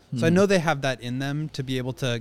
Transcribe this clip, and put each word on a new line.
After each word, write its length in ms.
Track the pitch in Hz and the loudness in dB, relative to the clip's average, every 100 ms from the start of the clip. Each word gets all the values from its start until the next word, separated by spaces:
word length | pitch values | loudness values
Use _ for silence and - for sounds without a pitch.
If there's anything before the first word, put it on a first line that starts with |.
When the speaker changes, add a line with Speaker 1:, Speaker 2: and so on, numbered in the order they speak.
| - 123 | -8 0
Speaker 1:
So 100 | 165 | 4
I 20 | |
Speaker 2:
Hmm. 60 | |
Speaker 1:
know 100 | 180 196 | 6 6
they 120 | 196 | 4
have 240 | 160 143 | 2 0
that 180 | 135 127 | -2 -4
in 200 | 120 127 | -6 -4
them 280 | 139 147 156 | -4 -4 -6
to 120 | - | -6
be 160 | 131 131 | -4 -4
able 160 | 127 | -4
to 260 | 131 127 120 | -4 -4 -4